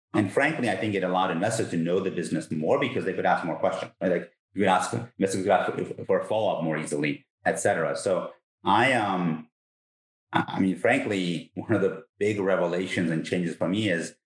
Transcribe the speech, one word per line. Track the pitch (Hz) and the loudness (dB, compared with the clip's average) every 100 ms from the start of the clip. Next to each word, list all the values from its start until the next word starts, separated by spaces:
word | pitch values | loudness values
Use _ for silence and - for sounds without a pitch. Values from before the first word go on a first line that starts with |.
| _ | _
And | 107 101 | 0 0
frankly, | - 143 160 117 | 2 0 0 -2
I | 92 | 0
think | 107 | 0
it | 98 | 0
allowed | 90 92 92 | 0 0 0
investors | 82 101 - - | 0 0 0 -2
to | 85 | -2
know | 85 87 | 0 0
the | 92 | 0
business | 87 80 82 - | -4 -4 -4 -4
more | 78 80 123 | -4 0 2
because | 180 95 | 0 -2
they | 90 | -2
could | - 92 | 0 0
ask | 87 | 0
more | 85 - | 0 -2
questions, | 82 - - - | -2 -2 -6 -4
right? | 90 | 0
Like, | 87 - _ _ | 0 -2 _ _
you | 95 | 0
could | 98 | 2
ask, | 90 - | 2 2
investors | 117 - - - 101 | -4 -6 -2 0 0
could | 95 | 2
ask | 90 - | 2 2
for, | - 90 - | -4 -6 -6
for | - 95 | 0 0
a | |
follow-up | - 110 101 - | 2 0 0 0
more | 80 78 | -2 -2
easily, | 78 76 73 71 _ _ | -2 -2 -2 -4 _ _
et | 90 - | -2 0
cetera. | 104 87 78 71 | 0 2 0 -2
So | 101 90 - - _ _ | 0 0 -2 -12 _ _
I, | 92 104 131 | 2 4 4
um, | 123 101 92 87 78 - _ _ _ _ _ _ _ _ | 2 0 0 0 -2 -8 _ _ _ _ _ _ _ _
I, | - - | -4 -2
I | - | 0
mean, | 95 85 | 0 2
frankly, | 117 139 107 98 90 80 - | 2 2 0 -2 0 -4 -6
one | 87 - | -10 -2
of | 104 | 0
the | 95 - - _ | 0 -2 -12 _
big | 104 101 | -2 0
revelations | 95 92 87 90 92 - 85 | 2 2 2 0 -2 -2 0
and | 82 | -2
changes | 78 90 87 - | -2 -2 -2 -2
for | 82 | -2
me | 101 104 | 0 0
is | 85 78 - | 0 -2 -12